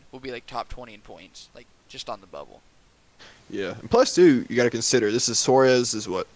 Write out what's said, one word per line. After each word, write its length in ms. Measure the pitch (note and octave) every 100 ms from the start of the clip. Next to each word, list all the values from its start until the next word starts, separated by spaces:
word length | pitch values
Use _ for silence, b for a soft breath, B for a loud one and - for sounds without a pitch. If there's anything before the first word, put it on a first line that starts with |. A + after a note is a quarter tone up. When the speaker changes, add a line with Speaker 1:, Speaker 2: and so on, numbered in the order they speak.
| -
Speaker 1:
will 80 | C3
be, 100 | C3
like, 160 | B2 -
top 220 | B2 -
twenty 260 | - A#2+
in 60 | G#2+
points, 480 | - E2+ F#2 - -
like, 120 | A#2+ - _ _
just 200 | C3+ -
on 120 | G#2
the 80 | F#2+
bubble. 320 | D2 D2 - _ _ _ _ _ _ B B _
Speaker 2:
Yeah, 240 | G2+ F2+ A2
and 100 | -
plus, 240 | A#3 B3+
too, 320 | - F3+ B2 -
you 60 |
gotta 160 | A#2 A#2+
consider, 400 | A2+ - B2+ G#2
this 180 | A#2 -
is 100 | A2+
Suarez's, 720 | - C3 C3 B2+ A#2+ A2 G#2
what, 200 | F#2 -